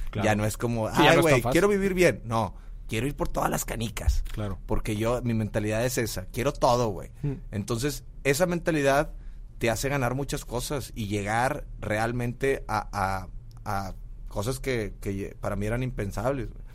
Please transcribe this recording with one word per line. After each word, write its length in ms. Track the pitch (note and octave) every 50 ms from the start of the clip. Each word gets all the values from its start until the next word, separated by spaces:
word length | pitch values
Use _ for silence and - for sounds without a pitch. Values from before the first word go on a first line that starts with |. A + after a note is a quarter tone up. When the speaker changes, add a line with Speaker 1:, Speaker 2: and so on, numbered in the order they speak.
| - -
Speaker 1:
Claro. 140 | - G#2 G2+
Speaker 2:
Ya 100 | G#2+ G#2+
no 100 | G#2 G#2
es 120 | A2 - -
como, 320 | - A#2 A#2 A2+ A2 G2+
Speaker 1:
Sí, 80 | - -
ya 20 |
Speaker 2:
"Ay, 60 | D#3
Speaker 1:
no 40 | D3
es 60 | C3+
tan 60 | - -
Speaker 2:
güey, 180 | D#3 C#3 B2
Speaker 1:
fácil. 100 | B2 B2 C3+
Speaker 2:
quiero 140 | E3 F#3 G3+
vivir 240 | G#3 G3 G3 G3 F#3
bien". 260 | F3 F3 D#3 A2+ - -
No, 280 | A2+ A#2 A2+ A2 F2+ - - - - - - - -
quiero 200 | A2 A2 A#2 C#3+
ir 80 | C#3+
por 140 | - E3+ -
todas 200 | - - D3 E3
las 160 | D#3 D#3 -
canicas. 580 | - - - A2+ A2 - - - - - - - -
Speaker 1:
Claro. 280 | - - G#2+ G2+ F#2 - - -
Speaker 2:
Porque 280 | A2 G#2 - - G#2+
yo, 260 | G#2 A2 A2+ B2 A#2+ B2
mi 100 | A#2 A2+
mentalidad 500 | A2 A2 G2+ - A2+ G#2 G#2+ G#2+ A2 A#2+
es 120 | B2+ B2+ C3+
esa. 280 | A#2 A2 - A2+ F#2+ -
Quiero 240 | - A#2+ A#2 C#3 D3+
todo, 360 | - D3+ C#3 B2 B2 B2 A2+
güey. 200 | F#2+ D2+ - - - - -
Speaker 1:
Mm. 80 | C#3+ C3+ - - -
Speaker 2:
Entonces, 520 | - G#2 G2+ - A#2+ A2+ B2+ D3 C3+ - - - - - -
esa 220 | C3+ C#3+ C3+ F#3
mentalidad 680 | E3+ F3 F3 E3 F3+ D#3+ D3+ C#3 C#3 C3+ D3 D#3 - - - - - - - - - - -
te 120 | - A2+
hace 160 | A2+ - - C3+
ganar 240 | C#3+ C#3+ B2+ A#2+ B2+
muchas 300 | C3 C#3+ - - - -
cosas 460 | - A2 B2 - - D3+ C#3 - - -
y 120 | A#2+ A2 G2
llegar 580 | G#2 G#2 G2 G2+ A2 A#2 B2 C3+ D3 - - - - -
realmente 840 | - G2 G#2 G#2+ A2+ A#2 A#2+ A#2+ A#2+ B2 B2 - - C3+ C3+ - - -
a, 220 | G#2+ G#2 G2 -
a, 360 | - G2+ F#2+ F#2+ F#2+ F#2+ F#2 F2 - - - - - - -
a 320 | G#2+ G2+ G2 G2 F#2+ F2+ - - - - - - -
cosas 320 | - G#2+ G2+ A#2+ C3 B2+
que, 340 | - C3+ B2+ A#2 G#2+ F#2+ - -
que 360 | - G#2+ G2 G2 G2 - - -
para 160 | - G2+ G2+
mí 100 | G2 G#2
eran 160 | G#2+ A2+ B2
impensables, 680 | C3 B2+ B2+ - G#2+ G2 - G#2 G2+ B2+ C#3+ C3+ A2 A#2
güey. 120 | - - - - -